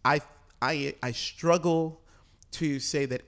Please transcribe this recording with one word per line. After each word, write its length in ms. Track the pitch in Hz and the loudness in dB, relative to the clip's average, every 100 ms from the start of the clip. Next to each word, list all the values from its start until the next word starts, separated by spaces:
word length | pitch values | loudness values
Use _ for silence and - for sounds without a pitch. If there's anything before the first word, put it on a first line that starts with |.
| 127 | 2
I, 160 | 147 - - - _ | 2 0 -16 -20 _
I, 320 | 127 156 139 - | 0 0 -2 -4
I 100 | 127 | -6
struggle 880 | 113 - - 165 175 170 165 160 160 _ - _ _ _ | -6 -8 -2 2 4 4 2 0 -6 _ -20 _ _ _
to 280 | - 160 135 | -4 -2 -2
say 240 | - 147 | -2 -2
that 160 | 139 127 | -2 -4